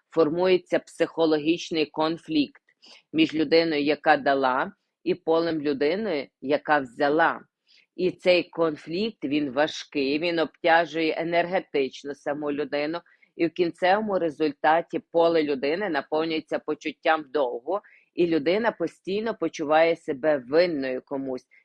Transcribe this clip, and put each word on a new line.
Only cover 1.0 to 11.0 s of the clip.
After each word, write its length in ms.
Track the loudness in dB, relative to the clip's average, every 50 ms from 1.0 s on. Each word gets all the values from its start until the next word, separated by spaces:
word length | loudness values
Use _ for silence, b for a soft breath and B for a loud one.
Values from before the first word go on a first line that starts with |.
| -4 -2 0 0 0 2 2 2 0 0 -2 -2 -4 -4 -2 -2 -2
конфлікт 760 | -2 -2 -2 -2 -2 -2 -4 -6 -2 0 0 0 -2 -4 -16 _ B B B B B B B B B 0
між 200 | 0 2 2 0
людиною, 500 | -2 0 2 4 4 4 2 0 0 0
яка 340 | 0 -2 0 2 2 2
дала, 540 | 4 4 2 2 2 2 2 0 0 -2 -6 -8 _ _ _ _ _ -4
і 120 | -4 -4
полем 460 | -2 0 0 0 2 2 0 -2 -2
людини, 680 | -2 -2 -2 0 0 0 0 -2 -4 -4 -4 -4 -6 -8 _ _
яка 380 | -4 -2 -2 -2 0 0 0 0
взяла. 640 | 0 -4 -4 -2 0 2 2 4 2 2 0 -2 -10 _ _ _ _ b b b b b _
І 160 | -4 -4 -4
цей 320 | -4 0 2 4 4 4 2
конфлікт, 800 | -2 -2 -2 0 0 -2 -4 -8 -6 -4 -4 -4 -4 -6 _ -6
він 260 | -4 -2 -2 -2 -2
важкий, 680 | 0 0 0 0 -2 -6 -12 -8 -4 -2 -2 0 0 0
він 200 | -2 -2 0 0
обтяжує 760 | -2 -4 _ _ 2 4 4 4 2 0 -2 -2